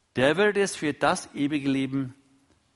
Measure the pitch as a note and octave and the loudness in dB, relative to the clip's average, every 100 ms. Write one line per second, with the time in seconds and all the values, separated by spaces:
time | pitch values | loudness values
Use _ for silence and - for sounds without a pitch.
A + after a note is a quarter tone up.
0 | _ - C3+ D#3+ G#3 G3+ G3 - D3+ C#3 | _ 0 2 4 2 2 -2 -2 -4 0
1 | D3+ F#3 - - C#3+ D3 C#3 C3+ C3+ C3+ | 0 0 -4 -4 -2 -2 0 -2 -2 -4
2 | C3 - _ _ _ _ _ | -6 -10 _ _ _ _ _